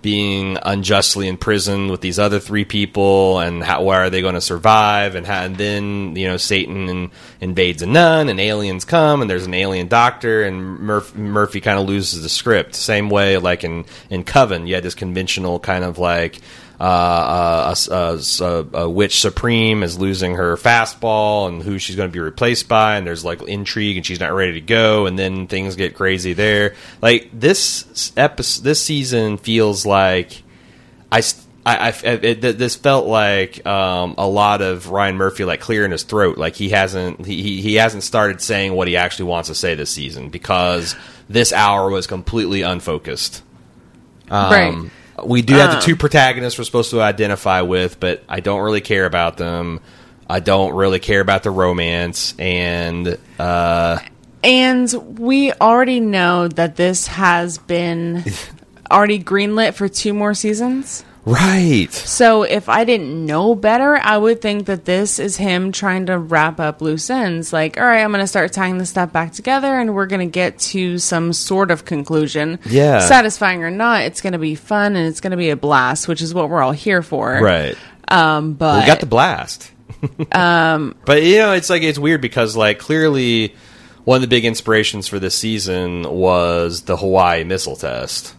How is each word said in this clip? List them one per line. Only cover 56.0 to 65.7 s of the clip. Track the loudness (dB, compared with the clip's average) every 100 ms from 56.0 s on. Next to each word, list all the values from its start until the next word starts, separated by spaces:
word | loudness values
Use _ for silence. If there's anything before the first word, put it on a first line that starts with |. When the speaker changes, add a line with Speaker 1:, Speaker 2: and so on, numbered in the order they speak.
| 0 2 2 2 0
Speaker 2:
that | -2 -4 0
this | 0 0 -6
has | 0 2 2 0 -8
been | -4 -2 -2 -4 -4 -4 -6 -8 -12 -20
Speaker 1:
<laughs> | -20 -20 2
Speaker 2:
already | 4 4 0
greenlit | 0 0 2 2 0 0
for | -4
two | -2 -2
more | 0 0
seasons. | 0 -2 -2 -2 -2 -6 -14 -16 -8
Speaker 1:
Right. | 0 2 4 4 4 4 2
Speaker 2:
So | -6 -8 4 6 6
if | 2 -2 2
I | 2
didn't | 4 0 0 -6 -2
know | 2 2
better, | 2 2 4 4 2
I | 2 2
would | 2 2
think | -2 -4 -4
that | -6 -2
this | -2 0 -4
is | -4 -2
him | -2 0 -2